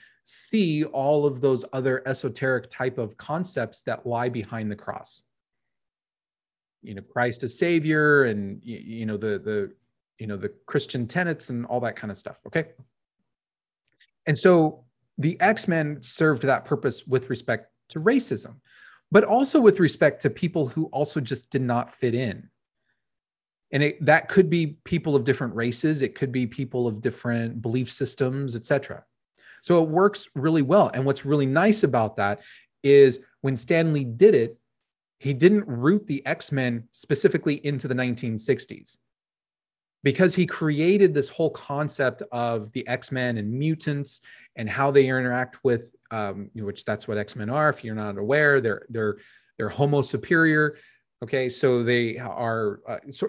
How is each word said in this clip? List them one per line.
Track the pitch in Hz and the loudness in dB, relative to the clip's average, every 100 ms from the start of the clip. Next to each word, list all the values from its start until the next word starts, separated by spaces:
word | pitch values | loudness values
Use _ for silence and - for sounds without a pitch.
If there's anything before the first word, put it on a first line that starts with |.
| - _ - | -20 _ -16
see | - - 220 175 151 | -16 -2 0 2 0
all | 151 135 135 151 147 | -2 -2 2 4 2
of | 127 | 2
those | 135 127 - | 0 0 -2
other | 135 131 131 135 | -4 -2 -2 -4
esoteric | 131 131 - 131 123 120 | -6 -6 -4 -2 -2 -4
type | - 131 127 | -6 -6 -4
of | 110 - | -8 -10
concepts | - 160 180 - 113 - | -8 -6 -6 -6 -8 -8
that | - 113 120 | -8 -8 -4
lie | 117 123 | -4 -2
behind | 120 101 117 107 | -4 -8 -8 -8
the | 104 | -8
cross. | - 101 - - _ _ _ _ _ _ _ _ _ _ _ _ _ _ _ _ | -10 -12 -14 -20 _ _ _ _ _ _ _ _ _ _ _ _ _ _ _ _
You | - 98 | -16 -16
know, | |
Christ | - 120 123 117 | -8 -2 -2 -2
as | 120 - | -8 -2
Savior | 175 165 156 156 151 143 127 | 0 2 2 2 4 6 4
and, | 104 98 101 | 0 -6 -10
y-, | 117 113 - | -14 -14 -12
you | 113 110 | -8 -6
know, | 104 | -4
the, | 107 101 | -4 -4
the, | 107 104 98 - _ _ _ - | -4 -4 -4 -10 _ _ _ -14
you | 110 | -10
know, | 101 | -8
the | 101 - - | -8 -10 -6
Christian | 143 - 131 117 | -4 -4 -6 -4
tenets | 175 175 160 - | -4 -4 -6 -8
and | 120 117 | -10 -6
all | 123 | -4
that | 120 - | -4 -6
kind | 107 | -10
of | 98 | -12
stuff, | - - - | -14 -16 -8
okay? | 165 156 - - _ _ _ _ _ _ _ _ _ _ _ _ _ - | -6 -6 -10 -20 _ _ _ _ _ _ _ _ _ _ _ _ _ -4
And | 151 | 2
so | 185 175 156 - _ _ _ - | 6 6 4 -2 _ _ _ -4
the | 147 175 | -4 0
X-Men | 190 214 - 165 151 147 | 0 0 0 -2 -2 -6
served | - - 156 131 | -10 0 2 2
that | 135 127 - | 0 0 -2
purpose | 143 135 - - | -4 -2 -6 -2
with | 127 - | -2 -2
respect | 120 - 113 - _ - | -6 -4 -6 -8 _ -14
to | 160 | -4
racism, | 180 269 - 117 - - _ _ - - _ | 0 2 0 -6 -8 -20 _ _ -20 -20 _
but | 214 | 4
also | 214 233 277 311 | 4 2 2 6
with | 220 - | 6 6
respect | 165 - 151 - | 4 4 2 2
to | 151 | -2
people | - 170 170 131 | -2 -4 -2 -2
who | 160 156 | -4 -4
also | 135 147 156 | -4 -4 -4
just | 120 127 - | -6 -8 -4
did | 135 | -4
not | 123 120 123 | 0 -2 -4
fit | - 127 117 | -4 -2 -2
in. | 123 - - _ _ _ _ _ _ _ _ _ _ _ _ | -4 -6 -14 _ _ _ _ _ _ _ _ _ _ _ _
And | 139 | -2
it, | 147 - | 0 0
that | 139 156 - | 4 4 4
could | 196 160 | 4 4
be | 170 156 - | 2 -2 -6
people | - 170 160 139 | -4 -4 2 2
of | |
different | 120 123 123 101 | 2 0 -2 -4
races. | 120 117 156 151 | -4 0 0 0
It | 135 - | -2 -2
could | 131 | -4
be | 127 120 | -2 -4
people | - 123 127 120 | -6 -6 -2 -2
of | 104 | -2
different | 120 - 120 117 117 113 | -4 -4 -4 -2 -4 -6
belief | 113 123 120 | -4 -4 -4
systems, | - 135 - 127 139 135 117 | -4 -6 -2 -2 -2 -6 -6
et | - | -2
cetera. | 139 - - - _ _ _ - - | -2 -2 -14 -20 _ _ _ -20 -8
So | - 175 | 2 2
it | 160 | 4
works | 165 202 - - 135 | 4 2 2 -8 -4
really | 156 160 | 0 2
well. | 135 202 151 | 4 4 4
And | 147 135 | 2 0
what's | 135 139 | -2 0
really | 147 135 | 0 2
nice | 147 208 208 | 4 4 4
about | 147 120 110 - | 2 2 0 0
that | 101 101 - - _ _ | -2 -2 -10 -20 _ _
is | 139 139 135 127 - _ | 6 10 8 6 -8 _
when | 139 127 | -4 -2
Stan | - 165 165 | 0 2 2
Lee | 147 | 0
did | 127 117 208 135 | -2 6 6 6
it, | 113 - _ _ _ _ _ _ | 2 -4 _ _ _ _ _ _
he | 139 | -6
didn't | 127 175 208 190 | 4 6 6 2
root | 120 139 208 - | 0 2 2 0
the | 139 139 | -6 -4
X-Men | 160 - 139 123 117 - | -6 -4 -2 -2 -4 -8
specifically | - - 143 185 165 160 147 147 | -14 -4 2 2 2 -2 -2 -4
into | 135 131 | -4 -4
the | 127 | -2
nineteen | 127 120 120 110 | -2 -4 -6 -4
sixties. | - 127 - - - - _ _ _ _ _ _ _ _ _ _ | -2 -2 -4 -16 -18 -20 _ _ _ _ _ _ _ _ _ _
Because | 143 - 180 185 | -2 2 2 4
he | 170 | 0
created | - 156 147 170 202 185 | -2 -2 2 2 6 4
this | 147 139 | 4 -4
whole | - 160 | -2 -2
concept | - - 143 151 - 131 117 - | -2 -8 -6 -4 -2 -2 -2 -6
of | 120 120 117 107 | -4 -2 -4 -6
the | 131 120 | -8 -6
X-Men | 123 - 131 123 113 | -6 -6 -4 -2 -4
and | 104 | -4
mutants | 127 156 160 156 143 139 - - - - - | -4 -2 -2 -4 -6 -8 -14 -20 -20 -18 -10
and | 107 | -6
how | 101 139 | -2 4
they | 139 131 | 4 4
interact | 131 127 123 123 - | 2 0 -2 -4 -4
with, | 131 117 - _ - | 0 0 -2 _ -10
um, | 110 101 98 98 | -6 -6 -6 -12
you | 113 | -10
know, | 101 | -10
which | 101 - | -8 -6
that's | 104 - | -6 -4
what | 107 | -6
X-Men | 101 123 107 | -6 -8 -4
are. | 143 151 | 0 0
If | - | 0
you're | 113 110 | -6 -8
not | 107 98 | -6 -6
aware, | 107 147 147 135 | 0 2 4 4
they're, | 113 - - | 2 -4 -8
they're, | 113 107 101 - _ _ - | -4 -4 -4 -12 _ _ -8
they're | 107 | -6
homo | - 143 143 | -2 0 0
superior. | 135 120 - 170 160 151 151 - - _ _ _ | -2 -6 0 2 4 4 0 -4 -18 _ _ _
Okay, | 120 135 127 | -6 -4 -4
so | 127 135 123 | 0 2 2
they | 117 120 117 120 | 2 0 0 -4
are, | 120 90 117 113 107 101 - | -10 -6 -4 -2 -2 -4 -10
uh, | 107 139 | -12 -14
so | - | -8